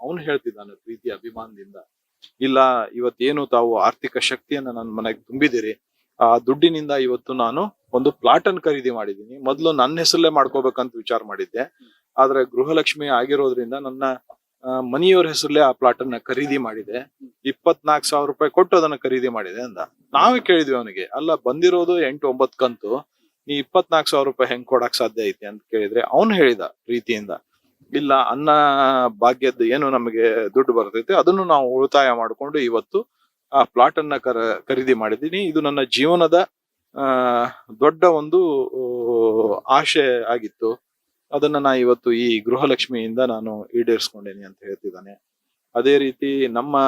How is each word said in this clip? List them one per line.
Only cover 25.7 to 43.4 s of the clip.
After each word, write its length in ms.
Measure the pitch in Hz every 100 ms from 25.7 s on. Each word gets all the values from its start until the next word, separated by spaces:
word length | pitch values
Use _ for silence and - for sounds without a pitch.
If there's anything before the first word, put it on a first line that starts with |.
ಕೇಳಿದ್ರೆ 300 | 110 101 117
ಅವ್ನು 340 | - 135 220 190
ಹೇಳಿದ 260 | 135 107
ಪ್ರೀತಿಯಿಂದ, 720 | 85 - - 120 117 107 101 - _ _ _ _ _
"ಇಲ್ಲ, 200 | 143 143
ಅನ್ನ 360 | 135 117 131 151 151 147 139 135 131 123
ಭಾಗ್ಯದ 540 | 104 120 127 131 123
ಏನು 280 | 113 139 139
ನಮಗೆ 640 | 127 117 113 113 113 104
ದುಡ್ಡು 200 | - 135
ಬರ್ತೈತೆ 400 | 113 101 113 117
ಅದನ್ನು 300 | 185 175 190
ನಾವು 240 | 180 147 127
ಉಳಿತಾಯ 440 | 131 135 143 131
ಮಾಡ್ಕೊಂಡು 480 | 117 110 113 139 151
ಇವತ್ತು 480 | 120 113 - 196 240 _ _ _ _
ಆ 100 | 139
ಪ್ಲಾಟ್ 360 | 117 131 139 160
ಅನ್ನ 180 | 151 139
ಕರ-, 480 | 131 117 113 95 -
ಖರೀದಿ 260 | 127 131
ಮಾಡಿದ್ದೀನಿ. 500 | 113 110 110 156 190
ಇದು 180 | 185 156
ನನ್ನ 180 | 143 143
ಜೀವನದ, 640 | 131 127 151 175 160 175 185 _ _ _ _ -
ಆ, 80 | 135 127 123 120 120 - - 110
ದೊಡ್ಡ 240 | 147 160
ಒಂದು, 640 | 175 156 151 180 175 139 127
ಊ, 840 | 127 123 123 117 117 113 110 107
ಆಶೆ 720 | 101 - 135 151 156 135 123
ಆಗಿತ್ತು, 640 | 113 120 107 - 113 120 _ _ _ _ _
ಅದನ್ನ 260 | 143 147 147
ನಾ 160 | 139
ಇವತ್ತು 380 | 131 123 120 123
ಈ 280 | 117 123 110
ಗೃಹಲಕ್ಷ್ಮಿಯಿಂದ 800 | 113 131 139 127 - 120 113 117
ನಾನು 460 | 127 110